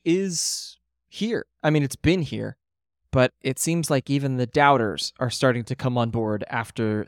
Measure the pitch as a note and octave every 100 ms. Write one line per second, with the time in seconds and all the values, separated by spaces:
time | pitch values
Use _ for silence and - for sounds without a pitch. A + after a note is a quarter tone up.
0 | F3 F3+ G3 D#3+ - - - - _ _
1 | _ - G#3+ G#3+ - _ D3+ D3+ C#3 -
2 | D3+ F#3 C#3 A2 G#2+ - _ _ _ _
3 | - C3 B2+ _ C3+ C3 E3 E3+ D3+ C#3
4 | - C#3 C#3 B2+ A#2+ D3 C#3+ C3 A2 D2+
5 | - - B2 - C3+ A#2+ A2+ B2+ C3 B2
6 | A#2 A#2 A2 G#2 - A#2+ A2+ - A2 G#2+